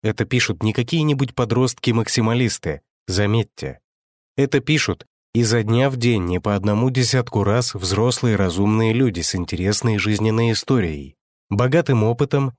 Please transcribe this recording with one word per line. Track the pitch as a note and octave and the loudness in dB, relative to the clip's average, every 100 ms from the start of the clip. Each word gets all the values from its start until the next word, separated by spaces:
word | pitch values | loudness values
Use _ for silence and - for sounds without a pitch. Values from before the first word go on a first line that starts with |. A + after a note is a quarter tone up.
Это | A2 - | -2 -2
пишут | G#2+ B2+ - F2 | -2 0 -2 -2
не | A2 | -2
какие-нибудь | A2 A#2+ E3 D3+ C#3 C3+ - | 0 0 0 0 0 -2 -2
подростки-максималисты, | A#2 A#2 B2+ - - A#2 A2+ - A2 A#2+ A#2+ - - C#2+ _ _ - | 0 2 0 0 0 0 0 0 2 2 0 -2 -6 -8 _ _ -4
заметьте. | F#2 G#2 A2+ G#2 - C2+ - _ _ _ _ _ - | 0 2 2 -2 -8 -12 -12 _ _ _ _ _ -2
Это | C#3 C#3+ | 0 0
пишут | B2+ D3+ - F2+ - _ _ | 0 0 0 -4 -8 _ _
изо | A2+ A2+ A#2 | 0 2 2
дня | G#2+ A2+ C#3 | 2 2 2
в | C3 | 0
день | A#2+ A2 | 0 0
не | F2 F2+ | 0 -2
по | G#2+ G2+ | 0 0
одному | G2 G#2 B2+ | 0 0 0
десятку | B2+ A#2+ C3 A#2+ A2 | 0 0 0 0 -2
раз | G2 A2+ A#2+ G2 | 0 0 -2 -4
взрослые | F#2 G2 A#2+ B2 B2 | -4 0 0 0 0
разумные | G2+ F#2+ E2+ G2+ A2 A2+ | 2 0 2 2 2 2
люди | A#2 C3 F2 | 2 0 -2
с | E2 F#2+ | -6 -6
интересной | F2 E2 F#2 G#2 B2 G#2+ | -6 -4 -2 0 0 0
жизненной | G2 G#2 G#2+ A2 A#2 | 0 0 0 0 0
историей, | A2 - C3 F2+ D2 C#2 _ _ _ _ | -2 0 0 0 -6 -12 _ _ _ _
богатым | G2+ B2+ D#3 D#3+ A#2+ | 0 2 2 2 2
опытом | G#2+ A#2+ C#3 C#3 C3+ | 2 0 0 0 -2